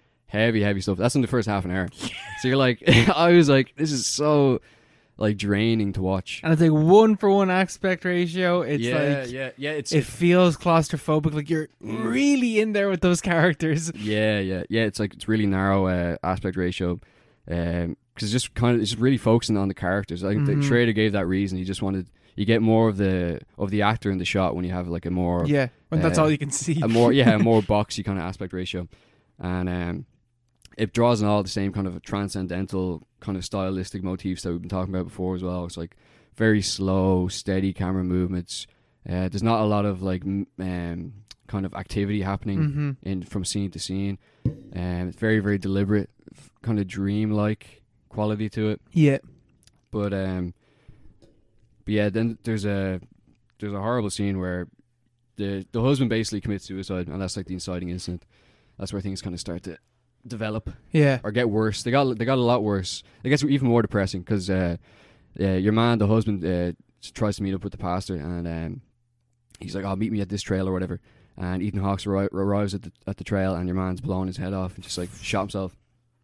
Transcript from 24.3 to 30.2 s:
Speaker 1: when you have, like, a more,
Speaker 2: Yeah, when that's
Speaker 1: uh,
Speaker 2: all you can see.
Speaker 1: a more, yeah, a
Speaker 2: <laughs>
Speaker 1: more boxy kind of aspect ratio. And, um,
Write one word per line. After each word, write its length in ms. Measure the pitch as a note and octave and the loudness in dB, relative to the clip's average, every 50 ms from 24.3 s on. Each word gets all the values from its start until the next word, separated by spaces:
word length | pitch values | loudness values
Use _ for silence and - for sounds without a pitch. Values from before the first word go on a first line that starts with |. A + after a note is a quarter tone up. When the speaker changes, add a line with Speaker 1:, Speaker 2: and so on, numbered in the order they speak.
| - G2 F#2+ F2 A#1+ | 0 0 0 0 0
Speaker 1:
when 100 | F2 F2+ | -2 -4
you 60 | F2 | -4
have, 160 | F2+ F2+ F2+ F2 | -4 -4 -6 -4
like, 180 | E2+ E2 - | -6 -6 -4
a 60 | E2+ | -4
more, 340 | F2+ F2+ F2+ F2 F2 F2 E2+ | -2 0 0 0 0 0 0
Speaker 2:
Yeah, 220 | D3 D3 C#3+ C3+ B2 - _ _ - | 2 2 0 0 -2 -4 _ _ -4
when 120 | - D#3 | -2 0
that's 160 | D3+ E3 - - | 2 2 2 4
Speaker 1:
uh, 60 | D#3 | 4
Speaker 2:
all 80 | D#3 | 2
you 80 | D#3 C#3+ | 2 0
can 100 | D3+ C#3+ | -2 -4
see. 320 | B2 - - - D#3+ - | -6 -4 -2 -2 0 0
Speaker 1:
a 60 | D#3 A2+ | 2 2
more, 260 | A2+ A#2 A#2+ A#2+ B2 | 4 6 6 6 6
yeah, 220 | C#3 B2 A#2 A2+ | 6 6 6 6
a 40 | G#2+ | 6
Speaker 2:
<laughs> 120 | G#2 A#2 | 6 4
Speaker 1:
more 100 | A2+ A2 | 4 4
boxy 420 | G2+ - G#2 G#2 G#2 - - - G2+ | 4 4 2 0 0 -2 -4 -8 -4
kind 140 | - G2 F#2+ | -4 -4 -4
of 80 | D#2+ | -4
aspect 260 | F2+ F#2+ - G2+ F2+ | -6 -8 -8 -10 -8
ratio. 360 | - F2+ F#2 F2+ - F2+ F2 E2 _ - _ _ _ _ _ _ _ - | -6 -6 -6 -6 -6 -8 -8 -8 _ -20 _ _ _ _ _ _ _ -10
And, 320 | - F2+ F2+ F2+ F2+ F2+ | -6 -4 -4 -2 -2 -2
um, 360 | F2+ F2+ F2 F2 E2+ - C3+ - _ _ | -2 -4 -4 -4 -6 -6 -8 -12 _ _